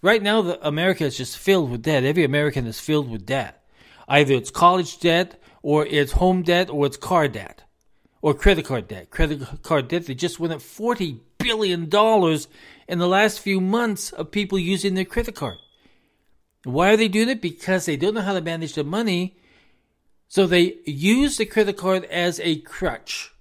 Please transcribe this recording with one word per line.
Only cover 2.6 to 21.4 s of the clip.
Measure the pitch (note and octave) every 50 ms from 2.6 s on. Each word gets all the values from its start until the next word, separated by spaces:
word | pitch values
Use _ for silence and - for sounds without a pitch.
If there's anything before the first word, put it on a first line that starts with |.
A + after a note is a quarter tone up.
| B2
is | A2+ A2 -
filled | - - D3+ D3+ C#3+ B2
with | A2+ G#2+ F#2
debt. | F#2+ C3 C3+ A#2 - - _ _ _ _ _ - _ - - - -
Either | C3+ C#3+ D3 C3+ C#3
it's | B2+ - -
college | - - E3+ F3 F3+ F#3 F3 D3+ - -
debt, | - E3+ E3 E3+ F#3 F3+ - - _ - _ _ _
or | D3 D3 D3+ D3+
it's | - - D3+ C#3+ C3 -
home | - F3+ F#3 F#3 F#3 F3
debt, | E3+ F3 F3 F#3 -
or | - D3 C#3+
it's | C#3 C3+
car | - - - F#3 F3 D#3 C#3+
debt, | G#2 - - - - - _ _ _ _ _ _ _ _ _ _ _ _ -
or | D#3 C#3+
credit | - - G#3 G3 D#3+ -
card | - C3+ A#2+ F3+ -
debt. | - - F3+ _
Credit | - - E3 D3+ D3+ C#3+ C3+ - - - -
card | - E3 D3 C3 B2
debt, | E3 F3 E3+
they | - C3+
just | B2+ E3+ F3 F3 -
went | E3 E3+ E3
up | D3 -
forty | - - - G#3 A#3 B3 - F#3+ D#3+ C3+ A2+ _ _ _ _
billion | A#3 A#3+ A3+ A3 G#3+ F#3+ F3 F3 E3+ D#3
dollars | D#3+ G#3 G#3+ A3 A3 G#3+ F#3 E3 D#3+ D3+ D#3 - _ - - - - - _ -
in | - E3+
the | F3
last | F3+ F#3 G3 G#3 G#3+ G#3+ -
few | - G3+ G3 F#3+
months | F#3 F#3+ G3+ A#3 A#3+ A3+ G#3 - - -
of | - - E3 D3+
people | - G#3 G#3 F#3+ G3 G3
using | F3 E3 G3 F#3+ G3 G3+ F#3
their | F#3 F#3
credit | F#3 - A#3 A#3 A#3+ A3
card. | - D3+ B2 F2+ - _ _ _ _ _ _ _ _ _ _ _ _ _ _ _ _ _ _ _ _ _
Why | C3 B2 C#3+ F3 F#3+
are | G#3+
they | A3 A3+ A3
doing | F#3 G#3+ A3 A#3+
it? | C4+ A3+
Because | - F3 - - - - F#3+ F#3 F3+
they | - D#3
don't | C3+ D3 F#3+ G#3+
know | A3+ G3
how | F#3+ G3
to | F#3
manage | D#3+ E3 E3 E3 D#3+ D3+ C#3
their | D#3 D3
money. | C#3+ E3 G#3 A#3 A3 F#3 F3 F3+ F#3 _ _ _ _ _ _ _ _ _ _ _ _ _ _ _ _ _ _ _ _
So | - F#3+ G3
they | F3+ F3 F3+ E3+ F3+ - - -
use | - D3 C3+ D3+ G3 A3+ B3+ C#4 C#4+ C#4
the | -